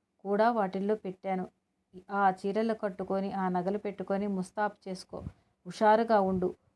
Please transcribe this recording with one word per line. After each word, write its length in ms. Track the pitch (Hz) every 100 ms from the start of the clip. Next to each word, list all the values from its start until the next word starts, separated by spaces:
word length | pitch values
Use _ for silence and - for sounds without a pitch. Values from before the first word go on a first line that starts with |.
| _ _
కూడా 320 | 196 208 226
వాటిల్లో 440 | 226 190 190 202 214
పెట్టాను. 520 | 190 185 190 185 - _ _ _ _ 185 -
ఆ 220 | 202 196 185 196
చీరలు 280 | 202 226
కట్టుకొని, 580 | 214 208 185 185 190 196
ఆ 180 | 196 185
నగలు 280 | 180 180 208
పెట్టుకొని 500 | 202 190 185 196 208
ముస్తాబు 640 | 190 185 - 208 208 190
చేసుకో. 340 | 185 - - - - _ _ 180
హుషారుగా 540 | - 214 220 226 214
ఉండు, 360 | 190 190 180 - _